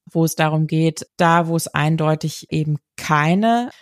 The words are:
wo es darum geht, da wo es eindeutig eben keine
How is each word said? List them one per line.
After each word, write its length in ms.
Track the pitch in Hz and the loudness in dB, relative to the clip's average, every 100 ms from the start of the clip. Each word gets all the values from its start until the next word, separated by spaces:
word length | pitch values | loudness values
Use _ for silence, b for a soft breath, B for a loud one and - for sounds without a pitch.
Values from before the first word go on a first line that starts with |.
| - | -6
wo 140 | 165 165 | 0 0
es 100 | - | 0
darum 320 | 156 156 156 | 0 0 0
geht, 400 | 160 160 156 - - | 0 0 -2 -12 0
da 320 | 170 170 165 | 2 4 2
wo 80 | 165 | -2
es 120 | - | -2
eindeutig 840 | 143 151 160 156 156 156 - - | -2 0 0 0 0 -4 -8 -6
eben 260 | 156 151 147 - - | -4 -2 -4 -8 -14
keine 720 | - 151 151 185 226 233 247 B | 0 2 2 2 2 0 -2 B